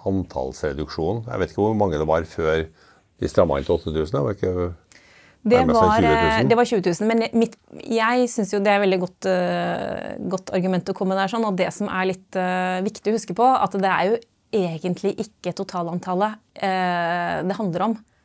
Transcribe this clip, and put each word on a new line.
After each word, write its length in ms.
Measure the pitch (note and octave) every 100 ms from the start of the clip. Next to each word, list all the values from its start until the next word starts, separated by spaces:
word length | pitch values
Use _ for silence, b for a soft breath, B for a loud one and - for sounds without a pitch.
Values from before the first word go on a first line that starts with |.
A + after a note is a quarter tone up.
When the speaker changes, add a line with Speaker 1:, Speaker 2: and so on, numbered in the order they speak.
| G2+
Speaker 1:
antallsreduksjon. 1160 | F#2+ F2 C2+ C2 - D2+ C#2 D2+ - D#2+ A2+ A2+
Jeg 140 | A#2+
vet 100 | E2+
ikke 100 | -
hvor 140 | G#2 G#2+
mange 200 | G2+ D2+
det 80 | D#2
var 160 | D#2+
før 440 | D#2+ - D#2+ D#2+ D#2+ b b b b _
de 100 | -
strammet 320 | - E2+ C#2+
inn 40 | C2+
til 120 | E2+
åtte 160 | E2
tusen, 240 | D#2 D#2 C3+
det 80 | C3+
var 100 | G2+
ikke 380 | F#2 F2+ F2 E2+ _ B B B B B G#3+
Speaker 2:
Det 120 | B3
Speaker 1:
nærmest 200 | B3 A#3
Speaker 2:
var, 200 | G#3+ A3
Speaker 1:
tjue 100 | A#3
tusen? 260 | A3+ A3+ A3
Speaker 2:
eh, 60 | -
det 60 | A#3
var 60 |
tjue 180 | A#3+ G#3+
tusen, 240 | F3+ E3+ G#3+
men 180 | A3+ A3+
mitt, 240 | A3+ A3+ - _
jeg 560 | - - A3 A3 B3 A#3+
synes 240 | - F#3+
jo 60 | G#3
det 120 | G3+
er 80 | G3+
veldig 180 | G3+ F#3
godt, 260 | F3+ - F#3+
eh, 920 | F#3 F3 F3 F3 E3+ - - - - F3+
godt 220 | F#3 F#3
argument 320 | F#3 F#3 F3+ F3+
å 40 |
komme 200 | F#3+ F#3+
der 140 | F#3+ G3
sånn, 160 | A#3 A3
og 100 | F#3+
det 160 | F3+
som 160 | - G#3
er 180 | F#3 F#3+
litt, 300 | F#3 - F#3+
eh, 440 | F3+ F#3 F#3 F#3
viktig 300 | G3 - G3+
å 40 | A3
huske 180 | -
på, 120 | F3+ B3 C4
at 80 | F#3
det 120 | G3 F#3+
er 200 | E3 F3+
jo 80 | A#3 - _ _
egentlig 640 | A3 F3+ D#3+ F3+ F3 G3 -
ikke 360 | G#3+ _ F3+
totalantallet, 840 | F3 G3 F3+ E3+ F3 F3+ F3+ G#3+ G#3+ _ -
eh, 880 | G3 F#3 F3+ F3 E3+ F3 E3+ E3
det 140 | F3+ F3+
handler 260 | G3+ F3
om. 160 | G#3 A3 - _